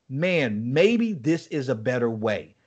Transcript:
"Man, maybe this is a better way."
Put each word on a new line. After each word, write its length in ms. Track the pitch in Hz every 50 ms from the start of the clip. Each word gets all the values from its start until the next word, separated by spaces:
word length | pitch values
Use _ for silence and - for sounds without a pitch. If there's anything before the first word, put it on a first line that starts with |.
| _ -
"Man, 640 | 131 139 165 185 185 165 143 120 104 104 113 120 131
maybe 400 | 151 180 208 233 233 233 226 214
this 340 | 151 110 147 165 165 - -
is 220 | - 156 131 123
a 60 | 131
better 340 | 110 110 127 127 123 120 117
way." 460 | 113 110 107 110 104 90 78 78 _ _ _